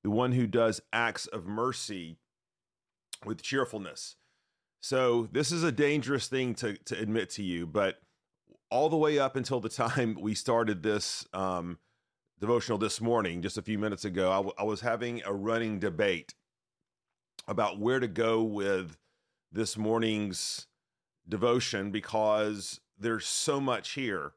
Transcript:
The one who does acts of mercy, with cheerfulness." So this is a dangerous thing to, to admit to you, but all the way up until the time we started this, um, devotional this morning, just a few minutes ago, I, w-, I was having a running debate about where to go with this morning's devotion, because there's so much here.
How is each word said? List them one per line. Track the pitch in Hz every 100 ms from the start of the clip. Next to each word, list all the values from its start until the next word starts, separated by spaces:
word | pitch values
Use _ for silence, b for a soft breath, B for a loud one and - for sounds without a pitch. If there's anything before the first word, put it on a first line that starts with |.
The | 104
one | 110 127
who | 127 113
does | 117 113 107 _
acts | 113 117 101 -
of | 107
mercy, | 87 107 123 120 - 95 82 82 _ _ _ _ _ _ _ _ _ - 107
with | 110
cheerfulness." | - 139 123 110 90 - - - _ _ _ _ _ _
So | - 131 127 120 113
this | 135 139
is | 170
a | 165
dangerous | 120 147 151 120 139 -
thing | 131 127
to, | 104 113 98
to | - 110
admit | 107 110 113
to | -
you, | 98 87 85
but | 82 95 - _ _ _ _ _ - _
all | 120 156
the | 156
way | 151 147
up | 135 135
until | 123 127
the | 110
time | - 117 127 117 107
we | 104
started | 104 - 117 113 98
this, | 104 104 - - -
um, | 92 95 90 87 85 _ _ _ _ _ _
devotional | 107 120 113 107
this | 104 -
morning, | 117 117 95 87
just | 92 110
a |
few | 104 107
minutes | 107 98 107
ago, | 90 92
I, | 95
w-, | 95 -
I |
was | 107 101
having | 117 117 120 120 98
a |
running | 98 104 113 113 101
debate | 101 80 101 85 - - _ _ _ _ _ _ _ _ _ - -
about | 104 104 95
where | 110 131
to | 120
go | 90 113 113
with | 113 104 98 95 87 78 _ _ _ _ _
this | 95 110 110
morning's | 107 113 113 107 104 90 - - - _ _ _ _ _ -
devotion, | 104 120 123 123 104 101
because | 104 - 110 107 107 107 104 92 - _ _
there's | 110 110 -
so | - - 139
much | 135 113 -
here. | - 127 92 73